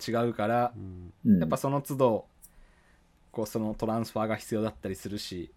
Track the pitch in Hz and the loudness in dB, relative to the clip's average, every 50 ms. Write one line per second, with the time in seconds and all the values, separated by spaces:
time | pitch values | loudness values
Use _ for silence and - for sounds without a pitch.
0 | - 117 113 117 120 120 110 - 104 107 117 120 120 120 - 101 98 95 90 90 | 0 0 0 2 2 0 0 0 0 2 2 2 2 0 -2 -8 -12 -12 -12 -14
1 | 90 85 - _ - - 101 87 80 80 135 - - 135 139 139 139 - 143 131 | -14 -16 -12 _ 6 6 6 6 6 4 0 0 0 0 0 -2 -2 -2 2 4
2 | 131 120 107 98 - - _ - - - - - - - - - _ _ _ _ | 4 4 4 2 -2 -8 _ -20 -20 -20 -20 -20 -20 -20 -20 -20 _ _ _ _
3 | _ _ _ _ _ _ - 120 110 - - 113 110 107 107 - 113 110 110 117 | _ _ _ _ _ _ -6 -4 -4 -2 -2 -2 -2 -2 -2 -2 -2 0 0 0
4 | 113 - - 110 110 107 107 - - - 117 107 110 107 - - - 98 95 - | -2 -2 -2 -2 0 0 -2 -4 -4 -2 -2 -2 0 -2 -4 -6 -6 -6 -6 -6
5 | - 98 101 107 - - 95 90 - - - | -6 -6 -6 -6 -6 -8 -8 -8 -8 -10 -14